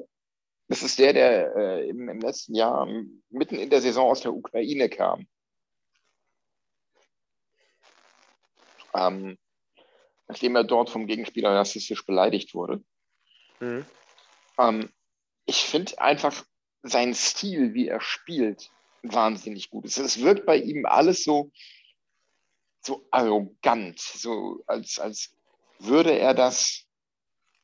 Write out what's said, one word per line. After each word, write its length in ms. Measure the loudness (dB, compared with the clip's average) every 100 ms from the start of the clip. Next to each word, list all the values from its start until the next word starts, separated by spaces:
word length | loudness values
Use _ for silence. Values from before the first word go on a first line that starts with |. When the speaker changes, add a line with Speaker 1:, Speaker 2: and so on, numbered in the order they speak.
| -4 _ _ _ _ _ -8
Speaker 1:
Das 140 | -6
ist 160 | -4 4
der, 140 | 6
der, 440 | 6 6 4 2 -2
äh, 320 | -2 -2 -6
im, 200 | -8 -10
im 120 | -8
letzten 340 | -8 -8 -6
Jahr 320 | 0 2 0 -2 -6 -10 -16 _
mitten 260 | -6 -6 -6
in 120 | 2
der 140 | 2
Saison 280 | 4 2 2
aus 100 | 2
der 120 | -2
Ukraine 560 | -8 -6 -6 -4 0 -2
kam. 380 | 0 -2 -2 -8 _ _ _ _ _ _ _ _ _ _ _ _ _ _ _ _ _ _ _ _ _ _ _ _ _ _ _ _ _ _ _ _ _ _ -20 -8
Ähm, 420 | -2 0 -2 -8 -14 _ _ _ _ _ _ _ _ -18
nachdem 260 | -4 0
er 80 | 2
dort 260 | 4 2 2
vom 200 | -2 -4
Gegenspieler 420 | -6 -6 -2 2
rassistisch 560 | 2 2 -2 -8 -8 -2
beleidigt 480 | 2 2 0 -4
wurde. 280 | -8 -6 -8 -10 _ _ _ _ _ _ -12
Speaker 2:
Mhm. 260 | -8 -8 -10 _ _ _ _ _ _ 2
Speaker 1:
Ähm, 360 | 2 2 -4 _ _ _ _ _ -4
ich 180 | -2
find 340 | 0 -2 -4 -2
einfach 480 | 0 2 0 -4 -12 _ _ _
seinen 320 | -2 0 0
Stil, 600 | 0 -2 -4 -4 0 0
wie 140 | 0 -2
er 120 | -4
spielt, 680 | -6 -8 -6 -2 -2 -4 -12 _ _ _
wahnsinnig 680 | -6 0 2 0 -8 -12 -12
gut. 140 | -12
Es, 140 | -8 -6
es 240 | -4 2
wirkt 240 | 4 4 4
bei 100 | 2
ihm 300 | 0 -4 2
alles 380 | 4 4 2
so, 260 | 2 0 -2 -10 -20 -20 _ _ _ _ _ _ _ _ _ _
so 260 | -10 -10 _
arrogant, 880 | 0 2 2 -2 -4 0 0 -2 -12
so 640 | -14 -10 -8 -6 -6 -8 -6
als, 320 | -6 -6 -8
als 380 | -8 -8 -12 _ _ _ _ _
würde 380 | 2 4 6 4
er 160 | 4
das 540 | 6 4 2 -2 -4 -12 _ _ _ _ _ _ _